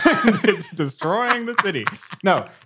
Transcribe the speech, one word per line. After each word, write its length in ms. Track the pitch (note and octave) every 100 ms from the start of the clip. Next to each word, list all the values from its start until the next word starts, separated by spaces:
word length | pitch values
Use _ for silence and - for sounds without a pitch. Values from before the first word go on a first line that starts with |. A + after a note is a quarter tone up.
| E4+ D4
And 140 | A#3+ G3+
it's 240 | A3+ F3+ -
destroying 760 | E3 C#3+ - D#3 G3+ A#3+ A#3+ A#3
the 80 | A#3+
city. 220 | G3+ D3 G#2 - - -
No, 240 | F#3+ D#3 - -